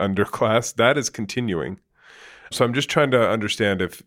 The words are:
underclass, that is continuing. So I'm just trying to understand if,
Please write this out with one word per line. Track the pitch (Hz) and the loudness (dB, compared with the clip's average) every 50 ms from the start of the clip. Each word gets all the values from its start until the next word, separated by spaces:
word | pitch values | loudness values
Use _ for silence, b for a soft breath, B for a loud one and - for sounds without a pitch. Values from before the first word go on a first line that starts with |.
underclass, | 98 98 95 101 98 - - - 123 110 110 120 - - - | -2 -2 0 0 0 -2 0 -2 0 2 2 0 0 -2 0
that | 110 113 127 143 147 | 2 2 4 4 2
is | 117 - | -2 -4
continuing. | - - 107 95 - 127 120 107 90 80 64 - - - _ _ B B B B B B B B B B B B | -6 -8 -8 -6 -4 -4 -2 -2 -2 -2 -4 -6 -8 -12 _ _ B B B B B B B B B B B B
So | - - 127 | 0 0 0
I'm | 120 120 | 2 2
just | 143 143 - | -2 -2 0
trying | - 156 147 139 | 2 2 2 4
to | 127 120 113 90 | 4 2 4 2
understand | 110 113 104 101 - - 110 101 95 92 | 0 0 -2 -4 -2 0 0 0 0 0
if, | 92 87 - - - | -2 -4 -6 -12 -20